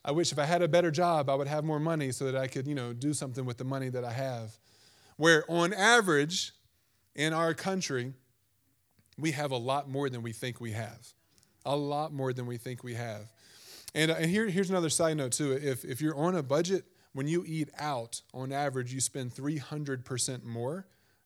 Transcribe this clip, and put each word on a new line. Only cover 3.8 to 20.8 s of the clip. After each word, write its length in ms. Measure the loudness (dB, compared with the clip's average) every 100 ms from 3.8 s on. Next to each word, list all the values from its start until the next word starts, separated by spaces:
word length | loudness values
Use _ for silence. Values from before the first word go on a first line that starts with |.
| -4
that 160 | -4 -4
I 60 |
have." 480 | -4 -4 -6 -8 -14 _ _ -20 _ -20 4
Where 280 | 8 8 6
on 240 | 2 2
average, 800 | 4 8 8 8 4 4 0 -6 -10 _ _ _ _ _ -2
in 180 | 0
our 220 | 2 0 0
country, 580 | -2 -2 -2 -4 -4 -10 _ _ _ _ _ _ _ _ _ -4
we 140 | -2
have 180 | -2 -2
a 80 | -2
lot 320 | 0 -2 -2
more 180 | -4 -2
than 140 | -4
we 120 | -8
think 280 | -6 -8 -6
we 120 | -8
have. 400 | -6 -8 -12 -20 -20 _ _ _ _ -4
A 100 | -2
lot 380 | -2 -4 -4
more 180 | -4 -2
than 140 | -2 -6
we 120 | -8
think 260 | -8 -10
we 100 | -10
have. 400 | -8 -8 -8 -12 _ -20 -20 -20 -20 -8 2
And, 160 | 2
uh, 40 | 4
and 100 | 2
here, 180 | 2 2
here's 220 | 2 2
another 220 | 2 2
side 260 | 2 2 2
note, 140 | 0
too. 220 | 0 0
If, 300 | 0 0 -4
if 160 | -4 -2
you're 160 | -2 0
on 200 | 2 2
a 80 |
budget, 420 | 2 2 2 0 -2 _ _
when 140 | -6 0
you 160 | 0 -2
eat 220 | -4 -4 -4
out, 420 | -4 -4 -6 -10 -12 -10
on 160 | -6
average, 420 | -2 0 -2 -4
you 60 | -4
spend 340 | -4 -4 -8
three 240 | -6 -4 -4
hundred 480 | -4 -8 -6 -6 -6
percent 400 | -4 -4 -4 -8
more 400 | -6 -4 -6